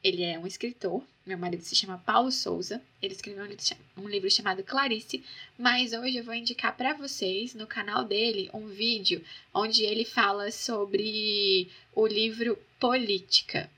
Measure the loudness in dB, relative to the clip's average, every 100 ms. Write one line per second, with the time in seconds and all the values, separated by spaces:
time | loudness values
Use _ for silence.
0 | 2 0 -2 -2 -8 -6 -8 -4 -4 -4
1 | -8 _ -10 -6 -4 -6 -2 -2 -2 -6
2 | 2 4 4 0 -2 -4 -4 -8 -12 _
3 | -8 -8 -12 -12 -12 -4 -4 -4 -14 -14
4 | -4 -2 2 2 2 -2 0 0 2 0
5 | -4 -10 -10 -20 -20 0 2 4 0 -2
6 | -2 -4 -4 -4 -4 -2 -2 0 -2 -2
7 | -6 -4 -2 -2 -4 -8 -10 -6 -2 0
8 | 0 2 2 0 -4 -8 -12 -2 0 2
9 | 0 0 -4 -20 -4 0 2 4 2 0
10 | 0 4 4 2 -2 -4 -4 -2 0 0
11 | 0 0 0 2 4 4 2 -8 -6 2
12 | 4 4 0 2 0 0 -6 _ 2 4
13 | 2 0 4 2 2 -6 -6